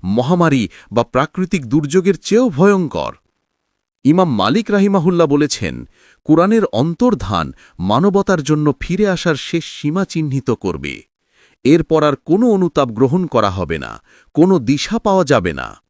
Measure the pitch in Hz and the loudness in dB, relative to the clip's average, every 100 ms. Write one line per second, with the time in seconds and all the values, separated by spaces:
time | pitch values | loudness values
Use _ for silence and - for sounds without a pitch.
0 | 92 107 123 180 165 139 98 - - 107 | -2 -2 0 2 2 2 -2 -8 -6 -2
1 | 120 127 151 - 185 190 123 139 147 170 | -2 -2 -4 -4 -4 -4 0 -2 0 0
2 | 180 175 - 214 254 139 190 196 160 87 | 0 -2 0 0 0 2 2 2 -2 -4
3 | 65 - _ _ _ _ _ _ _ _ | -8 -10 _ _ _ _ _ _ _ _
4 | 131 170 180 113 95 175 220 202 196 196 | 2 2 2 2 0 0 0 2 2 2
5 | 160 175 165 143 147 - 92 62 62 _ | 2 2 2 2 0 -2 -6 -8 -14 _
6 | _ _ - 156 185 226 202 110 151 170 | _ _ 0 2 4 2 0 0 -2 0
7 | 247 220 92 95 73 - _ _ 90 113 | 0 0 -2 -4 -4 -10 _ _ -2 2
8 | 190 196 196 180 143 151 147 131 - 185 | 2 0 0 -2 0 0 0 -2 -4 -2
9 | 208 180 175 143 - 170 - - 147 170 | 0 0 -2 -4 -4 -6 -6 -8 -4 -2
10 | 190 165 151 135 - 113 98 78 69 64 | -4 -4 -4 -4 -2 -2 -2 -6 -8 -12
11 | - _ _ _ _ _ 123 165 156 160 | -18 _ _ _ _ _ 2 2 4 0
12 | 151 139 - 180 240 202 180 156 135 107 | 0 -2 0 2 2 2 0 0 -2 0
13 | 127 170 175 120 104 95 82 80 62 55 | 0 0 0 0 0 -2 -6 -6 -8 -14
14 | _ _ _ - 170 185 110 143 - 226 | _ _ _ 2 4 4 2 -2 -2 -4
15 | 214 190 151 131 92 71 58 50 _ | 0 0 2 0 0 -6 -10 -14 _